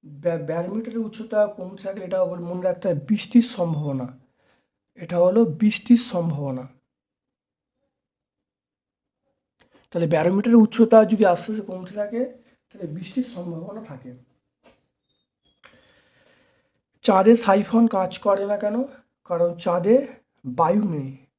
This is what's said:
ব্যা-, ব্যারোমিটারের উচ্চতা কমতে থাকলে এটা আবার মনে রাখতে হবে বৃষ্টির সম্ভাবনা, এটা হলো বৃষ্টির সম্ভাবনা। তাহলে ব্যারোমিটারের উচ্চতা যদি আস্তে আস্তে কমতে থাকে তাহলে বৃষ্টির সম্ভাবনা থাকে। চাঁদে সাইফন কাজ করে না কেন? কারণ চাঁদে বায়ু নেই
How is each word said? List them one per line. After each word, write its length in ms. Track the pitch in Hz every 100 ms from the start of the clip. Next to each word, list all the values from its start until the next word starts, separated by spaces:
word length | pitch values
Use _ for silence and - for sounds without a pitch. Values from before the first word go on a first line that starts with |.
ব্যা-, 400 | - 143 175 165 147
ব্যারোমিটারের 520 | 165 180 214 226 226
উচ্চতা 480 | 214 - 220 214 208
কমতে 360 | 196 180 196
থাকলে 220 | 196 196
এটা 160 | 180 185
আবার 200 | 180 175
মনে 220 | 170 180
রাখতে 260 | 185 180 190
হবে 120 | 151 -
বৃষ্টির 340 | 214 - 240
সম্ভাবনা, 760 | 226 - 170 151 147 135 127 - _ _ _ _ _ _ _
এটা 240 | - 170 175
হলো 260 | 180 208
বৃষ্টির 520 | 220 151 214 - - 233
সম্ভাবনা। 720 | - 180 170 143 143 127 127 _ _ _ _ _ _ _ _ _ _ _ _ _ _ _ _ _ _ _ _ _ _ _ _ _ _ _ _ _ _ _ _
তাহলে 160 | 170 165
ব্যারোমিটারের 500 | 156 165 196 220 233
উচ্চতা 480 | 214 - 226 226
যদি 200 | - 202 202
আস্তে 260 | 175 -
আস্তে 120 | 220 196
কমতে 280 | 185 185
থাকে 300 | 208 208 233 262 - _ _ _
তাহলে 160 | 202 170
বৃষ্টির 380 | 160 180 -
সম্ভাবনা 600 | 254 180 175 165 170 214
থাকে। 300 | 220 131 127 123 _ _ _ _ _ _ _ _ _ _ _ _ _ _ - _ _ _ _ _ _ _ _ _ _ _ _ _
চাঁদে 340 | - 190 196 233
সাইফন 500 | 208 196 202 226 233
কাজ 320 | 196 185 -
করে 280 | - 196 202
না 100 | 202
কেন? 280 | 208 226 277 - _ _
কারণ 300 | _ 170 175
চাঁদে 520 | 170 - 175 180 247 277 - _ _ 131
বায়ু 420 | 123 165 202 208
নেই 280 | 151 135 135 _